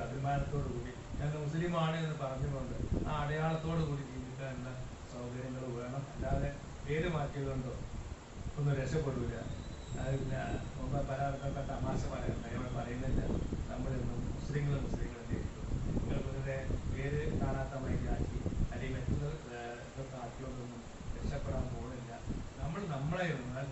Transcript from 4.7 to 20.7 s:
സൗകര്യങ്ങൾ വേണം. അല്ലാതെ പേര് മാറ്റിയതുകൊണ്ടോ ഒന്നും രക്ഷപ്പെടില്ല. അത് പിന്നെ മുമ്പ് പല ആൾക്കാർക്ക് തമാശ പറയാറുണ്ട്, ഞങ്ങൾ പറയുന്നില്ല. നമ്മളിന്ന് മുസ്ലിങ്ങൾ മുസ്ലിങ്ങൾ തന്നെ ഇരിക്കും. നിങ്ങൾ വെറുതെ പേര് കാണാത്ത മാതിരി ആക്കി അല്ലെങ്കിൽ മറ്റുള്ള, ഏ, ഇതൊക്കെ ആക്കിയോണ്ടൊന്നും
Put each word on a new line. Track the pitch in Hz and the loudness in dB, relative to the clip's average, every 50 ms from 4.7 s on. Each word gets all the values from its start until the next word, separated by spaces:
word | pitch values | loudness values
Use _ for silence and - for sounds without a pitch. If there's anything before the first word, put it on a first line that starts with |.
| 123 127 127 - - - - - - | -4 -4 -6 -6 -6 -8 -10 -8 -6
സൗകര്യങ്ങൾ | 120 123 123 123 127 127 131 127 127 127 123 117 117 | -6 -6 -4 -4 -4 -4 -4 -4 -4 -4 -4 -4 -4
വേണം. | 123 123 131 139 139 - - | -2 -2 -2 -4 -4 -4 -2
അല്ലാതെ | - 127 131 135 139 139 143 - - - - - - - | -2 2 4 4 4 4 2 0 -2 -6 -8 -10 -6 -2
പേര് | 139 147 160 175 180 160 | 0 2 4 4 4 4
മാറ്റിയതുകൊണ്ടോ | 147 139 - - 139 139 135 131 127 123 123 - - - - - - - - - - - - - - - - - 151 | 2 2 0 0 0 0 0 0 0 0 -2 -2 -4 -4 -4 -4 -4 -4 -4 -6 -8 -10 -12 -8 -6 -6 -4 0 2
ഒന്നും | 143 143 143 - | 4 4 4 4
രക്ഷപ്പെടില്ല. | - 127 147 156 135 139 127 120 120 117 113 - - - - - - - - - - - - - | 4 2 2 2 2 2 2 0 0 0 0 -2 -2 -4 -4 -4 -6 -6 -8 -8 -6 -4 -4 -2
അത് | 139 135 135 135 | 0 2 2 2
പിന്നെ | - 131 131 131 123 - - - - - - 143 | 2 0 0 0 0 0 0 -2 -2 -2 -4 -2
മുമ്പ് | 135 131 135 139 - - | -2 0 2 2 2 2
പല | 135 131 139 139 | 2 2 2 2
ആൾക്കാർക്ക് | 139 - 139 139 139 139 135 135 | 2 0 0 -2 0 0 0 -2
തമാശ | 135 - 127 131 - - - - - | 0 0 0 2 2 2 2 2 0
പറയാറുണ്ട്, | 127 127 127 123 - - - - | 0 0 0 0 0 -2 -2 -2
ഞങ്ങൾ | 127 127 123 123 - | -2 -2 0 0 -2
പറയുന്നില്ല. | - 233 123 123 127 262 - 226 - - - - - - - - - - | 0 -2 -2 0 2 4 4 4 4 4 2 0 0 0 0 -2 -2 -2
നമ്മളിന്ന് | - 127 127 131 127 123 120 123 123 123 - - - | -2 0 0 0 0 0 0 0 0 0 0 -2 -2
മുസ്ലിങ്ങൾ | - - - 143 147 143 143 143 135 127 | -2 -2 0 0 2 2 2 2 2 2
മുസ്ലിങ്ങൾ | - - - 123 - - - | 0 0 0 0 0 -2 -6
തന്നെ | 117 117 - - | -4 -2 0 0
ഇരിക്കും. | - - - - - - - - - - - - | 0 -2 -4 -4 -4 0 0 0 2 2 2 2
നിങ്ങൾ | - - - - - | 2 2 2 2 0
വെറുതെ | - - 135 - 135 135 135 135 - - - - - - | 0 -2 0 0 0 0 0 0 0 0 0 0 0 0
പേര് | 139 139 139 147 147 151 151 147 - | 0 0 2 2 2 2 2 2 2
കാണാത്ത | - 135 131 131 131 131 143 135 131 | 2 4 2 2 0 0 -2 -2 0
മാതിരി | - - - - - - | 2 2 2 4 2 2
ആക്കി | - - - - - - - - - - - | 2 2 0 0 0 0 2 4 4 4 2
അല്ലെങ്കിൽ | - 120 131 135 131 131 | 2 0 -2 0 0 0
മറ്റുള്ള, | 131 127 127 143 147 147 156 - - 120 120 | 2 2 2 2 2 0 -2 -2 -6 -6 -8
ഏ, | 120 120 120 120 123 123 - | -6 -6 -6 -6 -6 -8 -8
ഇതൊക്കെ | - 131 135 131 - 123 - | -6 -6 -6 -6 -6 -6 -6
ആക്കിയോണ്ടൊന്നും | 127 - - 135 127 123 123 123 123 | -6 -6 -6 -6 -6 -6 -6 -6 -6